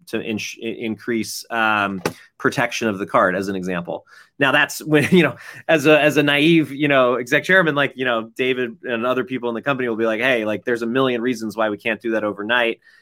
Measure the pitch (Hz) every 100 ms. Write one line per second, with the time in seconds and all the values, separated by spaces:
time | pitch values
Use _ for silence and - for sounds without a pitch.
0 | - 113 - 107 - - 113 - 113 107
1 | - 113 101 - - 117 110 107 101 95
2 | 87 - - - 131 123 120 - 113 95
3 | 101 127 98 90 98 98 90 87 85 82
4 | - - - - 139 147 143 - 156 151
5 | 139 180 147 - - - - 160 143 151
6 | 151 135 143 143 156 170 135 139 147 139
7 | 123 123 123 147 143 190 165 143 135 123
8 | 127 117 113 - 127 127 123 104 127 117
9 | 123 127 117 127 120 113 - 127 123 110
10 | 113 110 127 120 107 107 - 117 117 127
11 | 131 120 123 113 110 107 110 101 120 107
12 | 117 110 104 98 104 123 117 - _ _